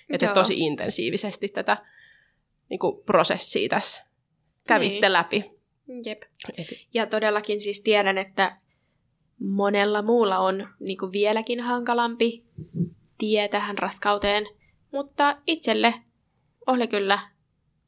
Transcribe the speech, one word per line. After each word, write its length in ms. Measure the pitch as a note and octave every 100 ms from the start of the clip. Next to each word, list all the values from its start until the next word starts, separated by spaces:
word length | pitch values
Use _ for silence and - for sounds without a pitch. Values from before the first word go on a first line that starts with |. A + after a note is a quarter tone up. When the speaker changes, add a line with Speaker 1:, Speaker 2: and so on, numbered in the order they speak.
| -
Speaker 1:
että 160 | F#3 -
Speaker 2:
Joo. 80 |
Speaker 1:
tosi 200 | G3 G#3+ -
intensiivisesti 880 | D#3+ D3 - - A2+ G3 G#3 - G3
tätä 280 | - - G3+ - _ - _ _ _ _ _ -
niinku 340 | F#3+ F3+ - -
prosessia 600 | F3 D#3+ F3 - - -
tässä 360 | - - - - _ _ _ _ _ -
kävitte 400 | A3 G3+ G3+ G#3
Speaker 2:
Niin. 60 |
Speaker 1:
läpi. 460 | F#3 E3+ G#3 G3+ _ _ _ - B3
Speaker 2:
Jep. 180 | A3 G#3+ - - - -
Speaker 1:
Et 80 | D#3+ - -
Speaker 2:
Ja 120 | A#3 A3
todellakin 540 | G#3+ G#3+ G#3 G#3+ G#3
siis 200 | G#3 G3+
tiedän, 360 | A3 G#3 G3 F#3+
että 380 | F#3+ - F#3 - _ _ _ _ _ _ _ -
monella 640 | G3 G3 G3+ G3+ G3+ G#3
muulla 360 | G#3+ A#3+ G#3+ F#3
on 300 | F#3+ F#3+ G3 -
niinku 320 | G3 F#3+ F#3+
vieläkin 480 | G3 G3+ A3 A3+ A#3+
hankalampi 840 | A#3+ B3 A#3+ A#3+ A#3 A#3 A#3 A#3 _ - - - - - _ -
tie 300 | G#3+ G#3+ G#3
tähän 300 | G#3 G#3 G3
raskauteen, 680 | F#3+ - G#3 G3+ G3+ G#3 G#3 - _ _ _
mutta 440 | C#4 C#4+ - C#4+ C#4+ -
itselle 480 | D#4+ - G#3+ A3+ A#3 _ _ _ _ _ _ -
oli 220 | B3+ A3+
kyllä 300 | G#3 G3 G3+ - _ _ _ _ _